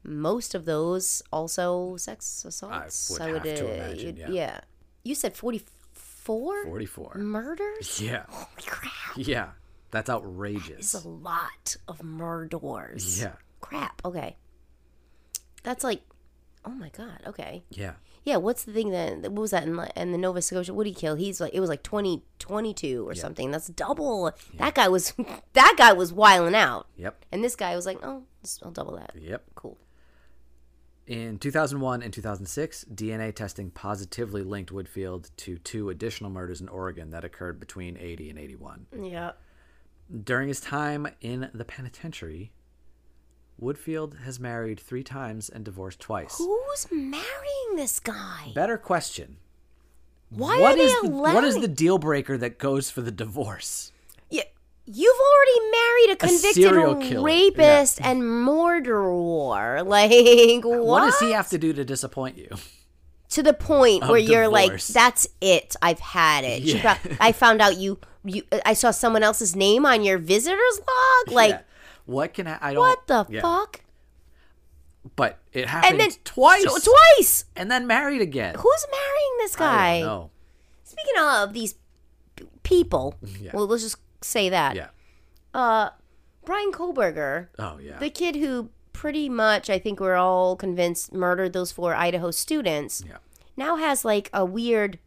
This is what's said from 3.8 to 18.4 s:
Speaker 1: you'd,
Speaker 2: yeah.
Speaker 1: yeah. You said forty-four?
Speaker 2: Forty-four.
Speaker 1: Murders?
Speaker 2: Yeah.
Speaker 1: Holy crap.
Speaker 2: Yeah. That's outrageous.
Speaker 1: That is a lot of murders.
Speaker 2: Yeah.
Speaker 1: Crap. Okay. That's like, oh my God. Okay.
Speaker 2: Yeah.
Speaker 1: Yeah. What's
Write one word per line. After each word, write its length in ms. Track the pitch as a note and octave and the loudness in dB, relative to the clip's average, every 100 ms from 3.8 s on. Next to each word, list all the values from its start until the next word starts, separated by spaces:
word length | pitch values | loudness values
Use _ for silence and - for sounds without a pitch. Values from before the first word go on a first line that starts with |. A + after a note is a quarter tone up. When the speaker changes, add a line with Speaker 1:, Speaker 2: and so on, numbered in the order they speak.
| F#2+ F2 D3 | -12 -12 -14
Speaker 1:
you'd, 120 | E3+ | -14
Speaker 2:
yeah. 120 | - | -10
Speaker 1:
yeah. 300 | F3+ D3 G1+ _ _ _ _ | -8 -8 -12 _ _ _ _
You 120 | A#3+ C#4+ | -12 -8
said 200 | G#3+ - | -8 -8
forty-four? 1300 | A#3 A3+ _ _ _ - - - - A3 C#4+ G4+ G4+ | -10 -10 _ _ _ -20 -20 -18 -10 -8 -8 -10 -10
Speaker 2:
Forty-four. 480 | F#2 G#2+ - - F#3+ | -12 -14 -16 -16 -12
Speaker 1:
Murders? 840 | G#3 G#3+ B3+ E4+ G#4 A4 G#4 - | -10 -8 -10 -10 -10 -10 -12 -10
Speaker 2:
Yeah. 260 | G#2+ A#2+ - | -8 -10 -12
Speaker 1:
Holy 180 | - - - | -20 -20 -20
crap. 520 | - - - - - C3+ | -16 -14 -14 -14 -14 -10
Speaker 2:
Yeah. 340 | C3 A#2+ F2 - _ _ _ | -6 -6 -8 -16 _ _ _
That's 180 | A2 A2 | -10 -6
outrageous. 840 | A#2 G2+ F2+ G2+ G#2 E2 - F#3+ | -8 -8 -12 -10 -10 -12 -10 -8
Speaker 1:
That 60 | G3 | -8
is 60 | |
a 40 | E3+ | -12
lot 680 | E3 D3+ E3 E3+ - - - - | -18 -10 -8 -8 -12 -14 -14 -16
of 140 | D#3+ | -18
murders. 1160 | D#3+ D#3+ E3+ E3 D#3+ E3 C#3+ A2 B1+ - F#2 - | -16 -14 -12 -12 -12 -12 -12 -14 -14 -12 -8 -8
Speaker 2:
Yeah. 120 | A2 - _ _ | -8 -14 _ _
Speaker 1:
Crap. 420 | - C#4+ C#4+ - | -14 -12 -12 -12
Okay. 320 | F3+ F3 C3+ - _ _ _ _ _ _ _ _ _ - _ _ | -14 -12 -14 -18 _ _ _ _ _ _ _ _ _ -18 _ _
That's 180 | - B3 | -12 -8
like, 180 | C4 G3 _ _ _ _ _ _ | -8 -8 _ _ _ _ _ _
oh 60 | - | -18
my 200 | C4 E3 | -18 -18
God. 300 | - A3+ - - | -20 -20 -18 -18
Okay. 360 | - D2 F3+ _ | -16 -16 -18 _
Speaker 2:
Yeah. 240 | G2 F#2+ - _ _ | -14 -14 -16 _ _
Speaker 1:
Yeah. 120 | - | -4
What's 280 | A3+ | -2